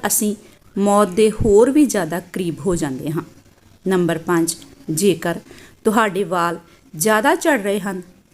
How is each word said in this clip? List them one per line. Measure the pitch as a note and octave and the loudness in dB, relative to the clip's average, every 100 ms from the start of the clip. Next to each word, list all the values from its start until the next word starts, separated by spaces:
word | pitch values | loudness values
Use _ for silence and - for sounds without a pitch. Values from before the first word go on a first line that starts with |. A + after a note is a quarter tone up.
| - | -2
ਅਸੀਂ | - G#3 G#3 - - _ - | -2 -2 -4 -10 -20 _ -2
ਮੌਤ | G3+ G3+ G#3 | 2 4 2
ਦੇ | F3+ A3 | 2 2
ਹੋਰ | G#3+ A#3 G3+ B3+ | 2 4 6 6
ਵੀ | C#4 C#4 | 4 2
ਜ਼ਿਆਦਾ | G#3 D#3+ E3+ | 2 -4 -6
ਕਰੀਬ | F3 D#3 F3+ C#3 | -8 -6 -6 -4
ਹੋ | D#3 F3 | -4 -2
ਜਾਂਦੇ | D3 C3 C3 | -4 -6 -6
ਹਾਂ। | D#3+ D#3+ - _ _ _ _ F#3 | -8 -8 -14 _ _ _ _ -2
ਨੰਬਰ | F#3+ E3+ D#3+ | 0 0 -2
ਪੰਜ, | D#3+ E3+ E3 - - - - | -2 0 -2 -4 -14 -14 -8
ਜੇਕਰ | D#3 G3 E3 F3 E3+ - - - - | -2 0 0 -2 -8 -10 -20 -20 -6
ਤੁਹਾਡੇ | A3 G#3+ A3 F3+ | 0 2 0 -2
ਵਾਲ | F#3 F3+ E3+ E3+ - _ _ D#3 | -4 -2 -2 -4 -12 _ _ -4
ਜ਼ਿਆਦਾ | G3 G#3+ C#4 F4+ | 0 2 2 0
ਝੜ | F4 G3 | 0 0
ਰਹੇ | G3 G3+ | 0 -4
ਹਨ | G3 F#3 F3+ - _ | -4 -8 -12 -20 _